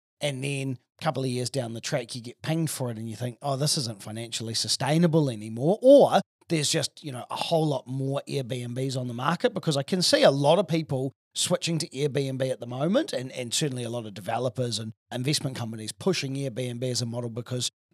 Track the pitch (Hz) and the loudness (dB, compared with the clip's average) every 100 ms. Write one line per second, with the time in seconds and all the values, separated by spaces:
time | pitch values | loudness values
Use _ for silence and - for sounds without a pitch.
0 | _ - 147 131 139 139 135 131 _ - | _ -6 -4 -2 -4 -2 -4 -6 _ -6
1 | 165 123 131 123 120 135 117 113 - 143 | -4 -2 -2 -2 -2 -2 -4 -6 -4 -4
2 | 123 127 117 - - 160 160 - 123 110 | -4 -10 -14 -10 -2 0 0 -2 -6 -6
3 | 113 107 123 117 139 131 151 156 117 101 | -8 -6 -6 -6 -4 -2 0 0 -2 -8
4 | 110 110 117 - 113 107 - - 123 160 | -10 -10 -8 -8 -6 -4 -2 -2 2 4
5 | 170 160 139 110 110 113 151 208 254 285 | 4 4 2 -2 -6 -2 0 6 10 10
6 | 139 147 - _ - 165 139 160 143 - | 10 6 2 _ -2 0 2 0 -2 -6
7 | 151 123 - 120 - 165 156 131 120 135 | -12 -10 -8 -6 0 2 4 0 -2 -4
8 | 135 139 - 139 117 123 120 120 135 131 | -2 -2 -4 -4 -4 -6 -6 -4 -2 -2
9 | 123 117 139 175 - 190 - 139 135 185 | -4 -2 -2 0 0 0 -2 0 0 0
10 | 170 294 214 139 143 175 196 165 156 131 | 4 6 6 6 4 4 4 0 -2 -4
11 | 131 - _ - - 175 - 165 151 131 | -4 -8 _ -4 0 0 0 -2 -4 -2
12 | 143 135 135 131 131 123 120 123 160 254 | -2 0 -2 -2 -2 -4 -6 -2 0 2
13 | 330 131 131 - 120 - 151 123 117 120 | 0 -4 -6 -8 -4 -2 -2 -2 -4 -4
14 | 110 98 92 113 127 - 123 107 113 - | -6 -10 -4 -2 -2 -2 -2 -2 -6 -12
15 | - 123 127 147 135 120 113 113 107 - | -10 -4 0 0 -2 -4 -6 -8 -10 -4
16 | 196 170 139 135 135 110 123 120 127 120 | 0 0 -2 -4 -4 -4 -6 -4 -2 -2
17 | 120 120 120 113 - 123 113 _ _ | -2 -4 -6 -8 -6 -4 -4 _ _